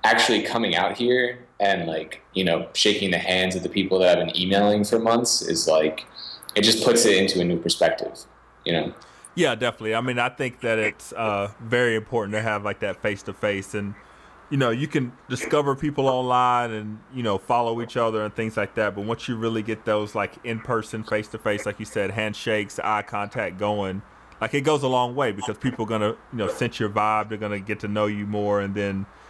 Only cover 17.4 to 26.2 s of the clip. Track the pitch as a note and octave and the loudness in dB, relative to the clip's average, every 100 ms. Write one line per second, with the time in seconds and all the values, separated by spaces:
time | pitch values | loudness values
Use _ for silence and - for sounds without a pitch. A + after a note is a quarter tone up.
17.4 | - A#2+ A#2 A#2 A#2 B2+ A2+ A2 G#2+ - | 0 0 2 -2 -4 0 0 0 -4 -4
18.4 | A2 G#2+ G2+ - G#2 G2 G#2 A#2 - A2+ | -4 -2 -4 0 -2 -2 -6 -6 -4 -2
19.4 | A2+ A2+ G#2+ G#2+ - G#2+ G#2 A2+ G2 - | 0 -2 -4 -4 0 0 0 -4 -4 -6
20.4 | A#2+ A2+ - A2+ G#2+ A2 G#2+ G#2+ G#2+ A2 | -8 -8 -2 -2 -2 -10 -4 -4 -4 -6
21.4 | A2 G#2 G#2+ G2+ G#2+ A2 F#2+ G#2+ G#2+ G#2 | -2 -2 -4 -8 -6 -2 -2 0 -4 -4
22.4 | - G#2+ G#2 - - G#2+ G#2 G#2 G#2 B2 | -2 0 -2 -4 0 0 -2 -6 -6 -4
23.4 | G2 F#2 G#2 G#2 F#2+ F#2+ - - - - | -6 -2 -2 0 -2 -6 -10 -20 -20 -6
24.4 | - C#3+ C#3+ D3+ C3 B2+ B2 B2+ B2+ G2+ | -2 0 2 2 2 2 2 0 -2 -2
25.4 | G#2 G#2 C3 B2 A2 A2 G#2 A2 | -6 -2 -2 -2 -2 0 0 -2